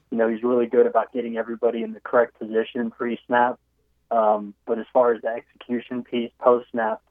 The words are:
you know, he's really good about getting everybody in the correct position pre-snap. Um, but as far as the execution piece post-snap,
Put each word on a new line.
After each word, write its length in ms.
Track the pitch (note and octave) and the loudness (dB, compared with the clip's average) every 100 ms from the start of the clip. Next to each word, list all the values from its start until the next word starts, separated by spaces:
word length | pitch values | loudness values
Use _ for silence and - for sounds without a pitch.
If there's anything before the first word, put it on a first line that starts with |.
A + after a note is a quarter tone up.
| _ | _
you 80 | A2+ | 0
know, 100 | A2+ | 0
he's 140 | A2 | 0
really 240 | A#2+ B2 A#2 | 0 2 2
good 200 | A#2+ A#2+ | 4 4
about 260 | A#2+ G#2+ | 2 -2
getting 260 | B2 A#2 A2+ | -4 -6 -6
everybody 440 | A2 A#2 A#2 A#2 | -6 -2 -2 -2
in 100 | A2 | -6
the 80 | A2 | -10
correct 380 | - B2 A#2 _ | -2 2 2 _
position 520 | A2 A2 A2+ B2+ A2+ | -4 -2 -2 -4 -6
pre-snap. 680 | - A#2+ A2+ - B2 B2 A#2+ _ _ _ _ _ | -6 -6 -6 -2 2 2 -2 _ _ _ _ _
Um, 440 | A#2 G#2+ G#2+ G#2 - - | 0 2 2 -2 -16 -6
but 120 | A2+ | -6
as 80 | A2 | 0
far 200 | B2+ A#2+ | 2 4
as 100 | A2+ | 2
the 60 | A#2 | -2
execution 760 | A#2 - _ - A#2+ - B2+ | -8 -12 _ -8 -6 -6 -10
piece 300 | A#2+ A#2+ A#2+ - | -6 -6 -6 -2
post-snap, 640 | B2+ B2 - B2 A2 A2 _ | 2 2 0 -4 -4 -4 _